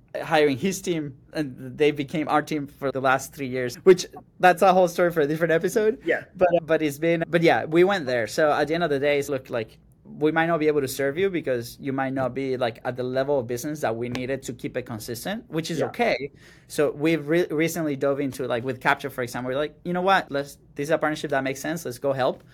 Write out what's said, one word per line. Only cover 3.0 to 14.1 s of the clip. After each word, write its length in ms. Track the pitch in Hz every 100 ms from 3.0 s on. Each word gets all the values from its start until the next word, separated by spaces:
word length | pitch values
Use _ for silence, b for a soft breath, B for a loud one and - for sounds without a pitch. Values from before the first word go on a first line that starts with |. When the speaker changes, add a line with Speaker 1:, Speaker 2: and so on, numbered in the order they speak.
| 131 131 -
Speaker 1:
three 140 | 147 131
years, 300 | 127 123 -
which 240 | 190 180 - - - -
that's 200 | 180 175
a 120 | 196
whole 160 | 185 175
story 240 | 180 175
for 80 | 165
a 60 | 143
different 240 | 156 165
episode. 460 | 165 185 220 220 262
Speaker 2:
Yeah. 200 | 165 135 - -
Speaker 1:
But, 120 | 175 170 156
but 160 | 156
it's 160 | 156 139
been, 240 | 165 165 165
but 140 | 170
yeah, 220 | 165 117 131
we 180 | 165
went 220 | 185 196 127
there. 200 | 123 107
So 240 | - 151
at 160 | 131 143
the 80 |
end 80 | 165
of 80 | 165
the 80 | 135
day, 220 | 143 143
it's, 80 | 143
"Look, 220 | 131 -
like, 280 | 123 110 - _ _ - 147
we 140 | 156
might 140 | 160 165
not 120 | 165
be 80 | 151
able 140 | 147
to 80 | 127
serve 280 | - 139 156
you 140 | 196
because 480 | 165 135 123 117 -
you 120 | 139
might 200 | 135 135
not 220 | 135 131
be, 220 | 127 135 123
like, 240 | 117 117
at 120 | 127 123
the 80 |
level 340 | 127 131 139 139
of 80 | 117
business 360 | 120 151 151
that 120 | 113
we 140 | 113
needed 340 | 120